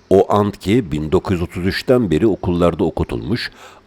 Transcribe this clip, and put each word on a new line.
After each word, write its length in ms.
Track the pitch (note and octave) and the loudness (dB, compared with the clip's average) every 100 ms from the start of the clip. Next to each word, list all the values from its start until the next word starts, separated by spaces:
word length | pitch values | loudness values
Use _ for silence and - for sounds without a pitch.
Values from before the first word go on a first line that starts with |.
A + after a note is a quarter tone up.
| - | 2
O 220 | C3+ - | 4 4
ant 260 | G#2 G2+ - | 2 0 -2
ki 340 | F2+ A#2+ F#2 | 0 0 0
bin 200 | D2 D#2 | -4 0
dokuz 220 | F2 G2 | -2 0
yüz 80 | F2+ | -4
otuz 240 | F2 F#2+ F#2 | -4 -4 -4
üçten 440 | F2 - B2 G#2 | -4 0 2 2
beri 160 | - A2 | 2 0
okullarda 580 | F2+ - F2 F2 E2 | 0 -2 0 0 2
okutulmuş 680 | E2+ - - A#1 A#1 - - - - - | -2 -2 -6 -6 -6 -6 -8 -14 -20 -12